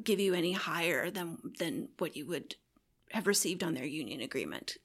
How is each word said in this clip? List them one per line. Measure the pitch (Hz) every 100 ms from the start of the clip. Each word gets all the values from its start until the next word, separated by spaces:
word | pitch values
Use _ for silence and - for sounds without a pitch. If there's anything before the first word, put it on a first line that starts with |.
give | 226 196
you | 196
any | 175 175
higher | 190 165 165 170 135 175
than, | 180 170 165 - -
than | 170 92 - -
what | 160 147
you | 151
would | 170 - - _ _ _ _ -
have | 220 196
received | 202 175 180
on | 180
their | 127
union | 135 156 113 131
agreement. | 113 131 76 73 - -